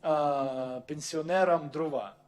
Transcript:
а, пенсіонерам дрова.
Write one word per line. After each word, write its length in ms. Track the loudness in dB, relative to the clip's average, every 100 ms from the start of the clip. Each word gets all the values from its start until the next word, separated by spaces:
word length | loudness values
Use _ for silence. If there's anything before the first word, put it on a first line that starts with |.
а, 760 | 2 2 2 2 0 -2 -6 -6 -8
пенсіонерам 800 | -10 -6 -6 0 2 4 4 0
дрова. 460 | -4 -2 -2 -6 -14